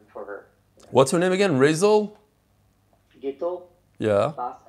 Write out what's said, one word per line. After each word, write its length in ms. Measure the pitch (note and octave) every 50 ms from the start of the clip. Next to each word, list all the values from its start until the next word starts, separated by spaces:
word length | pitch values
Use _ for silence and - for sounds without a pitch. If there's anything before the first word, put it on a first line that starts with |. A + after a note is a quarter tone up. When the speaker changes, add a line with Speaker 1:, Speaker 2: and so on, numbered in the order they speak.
| _ _ -
Speaker 1:
for 140 | A2 G#2
her. 220 | G2 G2+ G2 - _ _ _ _ _ _ _ - -
Speaker 2:
What's 220 | - A#2 C3+ C3+ -
her 60 | E3+
name 140 | F3 F#3 F#3
again? 200 | F#3 G3+ G3 D#3
Razel? 600 | B2+ C3 D3+ D#3 D#3 F#3+ G#3 G#3+ G#3+ G#3+ G#3 - _ _ _ _ _ _ _ _ _ _ _ _ _ _ _ _ _ _ _ _ - -
Speaker 1:
Gittel. 400 | C#3 C3+ - F3 F3 F3+ F3+ - - _ _ _ _ _ -
Speaker 2:
Yeah. 360 | A2+ G#2+ G#2 G2+ G#2+ C#3 D#3
Speaker 1:
Bas 200 | - B2 B2+ - - _